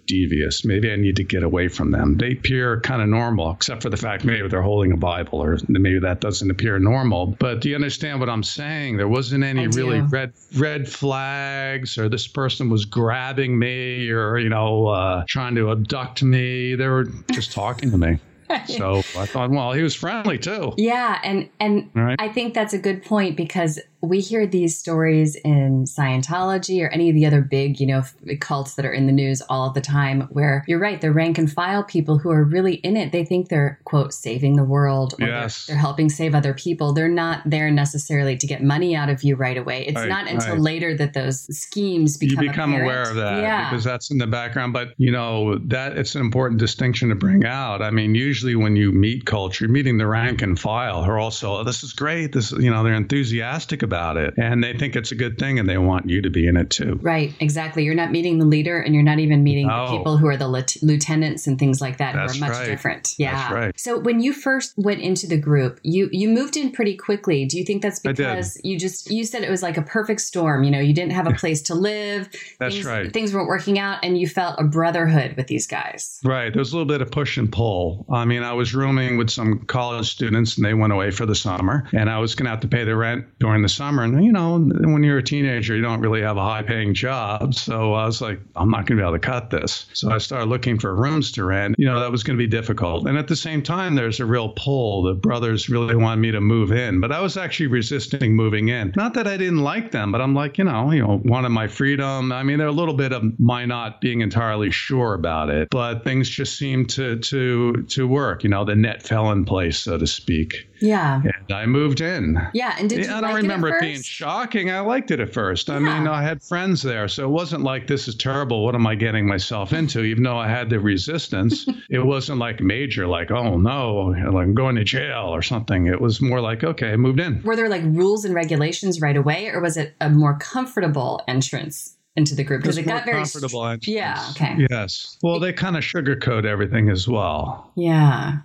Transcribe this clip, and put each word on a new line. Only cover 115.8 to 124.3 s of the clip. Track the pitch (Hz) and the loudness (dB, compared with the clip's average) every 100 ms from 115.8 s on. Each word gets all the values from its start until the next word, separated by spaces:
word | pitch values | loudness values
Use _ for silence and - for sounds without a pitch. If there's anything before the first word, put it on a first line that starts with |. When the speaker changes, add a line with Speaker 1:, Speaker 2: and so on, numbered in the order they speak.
| 151 156 | 0 0
Speaker 1:
mean, | 156 | 0
I | 151 | 0
had | 147 156 | -2 -4
friends | - 175 190 165 | -6 -4 0 0
there, | 135 113 101 | 0 -2 -4
so | - | -2
it | 135 | -2
wasn't | 160 175 160 | 0 -2 -4
like, | 135 131 127 | -2 -4 -2
"This | 135 127 | -2 -2
is | 113 | -4
terrible. | 131 135 135 113 110 | -2 -2 0 0 2
What | 120 | 2
am | 113 | 2
I | 107 | 2
getting | 113 107 101 | 0 2 2
myself | 98 - 110 95 | 0 -2 -6 -4
into?" | 160 151 117 | -2 0 0
Even | 110 113 | 0 2
though | 127 117 | 2 0
I | 110 | -2
had | 120 117 | -2 0
the | 113 | 2
resistance, | 104 95 147 160 - 95 113 - - - | 2 2 0 -6 -4 0 2 0 -2 -6
Speaker 2:
<laughs> | - | -4
Speaker 1:
it | 127 131 | 0 2
wasn't, | 135 131 131 | 0 -2 -4
like, | 117 117 | -4 0
major, | 95 113 139 104 90 | 0 0 -2 -2 -2
like, | 85 85 | -2 -2
"Oh, | 113 120 85 | 0 0 4
no, | 107 139 120 104 92 90 - | 2 2 -2 0 0 0 0